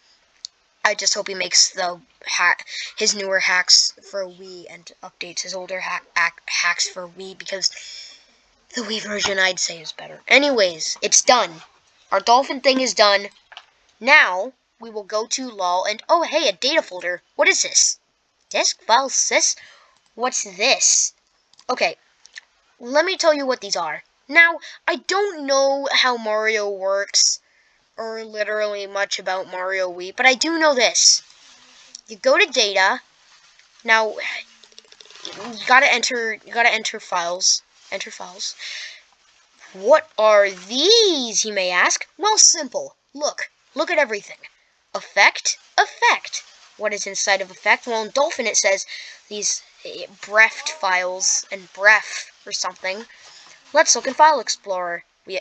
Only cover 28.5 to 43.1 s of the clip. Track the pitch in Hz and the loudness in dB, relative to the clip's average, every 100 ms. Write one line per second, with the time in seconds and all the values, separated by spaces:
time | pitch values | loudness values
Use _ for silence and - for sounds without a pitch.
28.5 | 214 208 202 196 196 196 - 190 185 185 | -2 -2 -4 -6 -4 -2 -4 -4 -4 -4
29.5 | 185 185 190 185 175 180 - 254 262 311 | -6 -4 -2 -4 -6 -10 0 2 2 0
30.5 | 330 311 254 208 - - - - - - | 2 2 4 2 4 4 4 0 -20 -20
31.5 | - _ - - - - 220 262 311 403 | -20 _ -20 -20 -20 -20 -4 2 4 2
32.5 | 254 208 196 190 254 - _ _ _ _ | 2 0 2 2 0 -8 _ _ _ _
33.5 | _ _ _ 226 220 220 - - - - | _ _ _ 0 2 2 -4 -10 -10 -14
34.5 | _ _ _ - - - - - - 220 | _ _ _ -20 -20 -20 -20 -16 -14 -14
35.5 | 220 208 254 269 240 233 247 226 208 - | -6 2 4 4 2 -2 -4 -6 -8 -8
36.5 | 233 233 220 214 214 - 180 170 180 - | 0 0 0 -4 -10 -6 -4 -4 -2 0
37.5 | - - _ - 196 226 - 180 185 - | 0 -4 _ -12 -10 -10 -14 -16 -10 -12
38.5 | - - - - - _ _ _ _ _ | -10 -12 -12 -14 -16 _ _ _ _ _
39.5 | _ - 190 202 208 - - 214 208 202 | _ -20 -4 4 4 4 0 4 6 4
40.5 | 185 185 247 339 466 415 302 240 202 220 | 0 -6 0 4 6 4 2 -2 -2 -2
41.5 | 202 185 180 262 - - - 392 427 - | -2 -2 2 2 0 -8 -4 0 4 4
42.5 | 330 277 190 135 _ _ | 4 -2 -8 -10 _ _